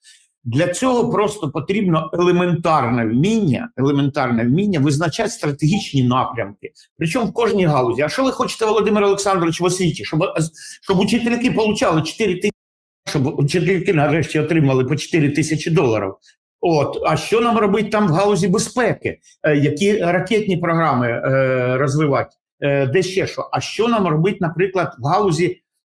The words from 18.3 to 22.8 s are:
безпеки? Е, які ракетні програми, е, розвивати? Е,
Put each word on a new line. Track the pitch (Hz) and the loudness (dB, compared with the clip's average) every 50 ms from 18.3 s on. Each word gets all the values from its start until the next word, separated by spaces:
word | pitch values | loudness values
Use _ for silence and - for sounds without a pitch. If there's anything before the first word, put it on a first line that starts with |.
| 208 165 185 190 | 2 2 2 0
безпеки? | 175 220 220 - - 254 247 196 139 - - 110 - - _ _ _ _ - | 0 0 -2 -2 -2 0 0 0 0 -2 -4 -8 -8 -8 _ _ _ _ 0
Е, | 160 151 | 0 2
які | 143 139 147 - - 196 202 214 - | 2 2 2 0 2 0 2 2 2
ракетні | 175 170 175 185 180 - 233 208 208 196 180 156 | 2 0 0 0 0 0 0 0 0 0 -2 -2
програми, | 175 170 165 165 165 151 135 123 123 117 | 0 0 0 2 2 2 0 0 0 0
е, | 117 120 - 135 135 135 131 131 131 127 123 123 127 131 | -2 -2 -2 0 0 2 2 2 0 0 0 0 0 0
розвивати? | 147 139 127 151 160 143 131 117 110 - _ _ _ _ _ - | 0 0 0 0 0 2 0 0 -2 -4 _ _ _ _ _ -4
Е, | 143 143 143 139 | -2 0 0 0